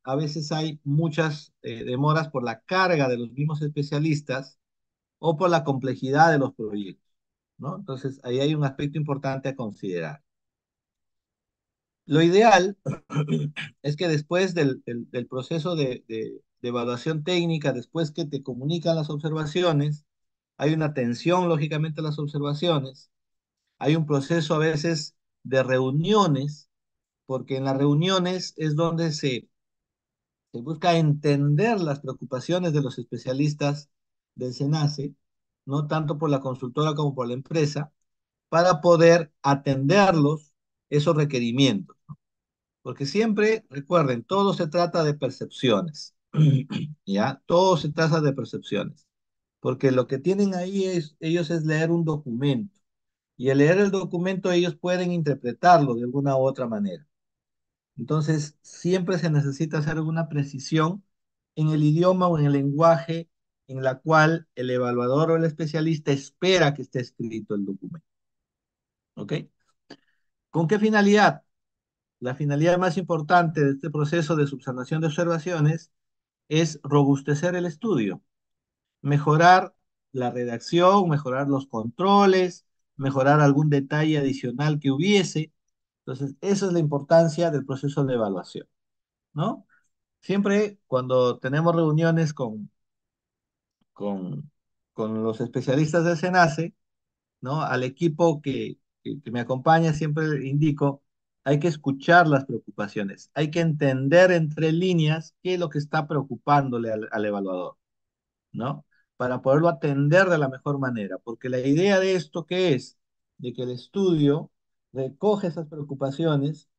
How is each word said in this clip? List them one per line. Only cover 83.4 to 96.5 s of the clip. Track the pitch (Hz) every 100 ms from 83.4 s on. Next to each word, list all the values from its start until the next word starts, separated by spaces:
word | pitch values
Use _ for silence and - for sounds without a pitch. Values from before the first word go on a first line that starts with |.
algún | 143 139 151
detalle | 143 139 151 156 151
adicional | 139 - 123 123 151 147
que | 139
hubiese. | 135 190 202 156 156 156 _ _ _ _ _ -
Entonces, | 131 139 -
esa | 190 202 196
es |
la | 175
importancia | 151 143 143 165 165 156 170
del | 147 135
proceso | 131 139 143
de | 135
evaluación, | 123 107 90 - - - _ _ _ _ _ _
¿no? | 147 196 - _ _ _ _ _ _
Siempre | - 196 202 202 208 - _
cuando | 131 127 127 123 -
tenemos | 131 147 165 165
reuniones | 160 151 165 165 151
con, | 151 120 107 101 _ _ _ _ _ _ _ _ _ _ _ _
con, | - 101 98 92 - - _ _ _ _
con | - 110 110
los | 110 110
especialistas | 117 131 120 135 151 170
del | 170 165
senace, | 180 185 165